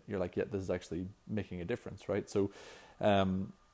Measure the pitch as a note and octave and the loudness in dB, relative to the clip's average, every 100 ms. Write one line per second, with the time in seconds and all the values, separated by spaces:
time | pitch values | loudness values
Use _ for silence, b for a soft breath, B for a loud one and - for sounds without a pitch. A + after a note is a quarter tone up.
0 | - G2+ F2+ - - G2 F#2 F#2 - E2+ | -6 -2 -2 0 -2 -2 0 -2 -2 -6
1 | F#2+ - - G#2+ F#2+ F2+ F2 - - F#2 | -6 -10 -6 -4 -4 -6 -4 -4 -6 -8
2 | - G2+ - G#2 G2+ B B B B B | -2 -2 0 2 2 B B B B B
3 | G#2 G2 F#2+ F#2 F#2+ - _ | 4 6 6 2 -2 -8 _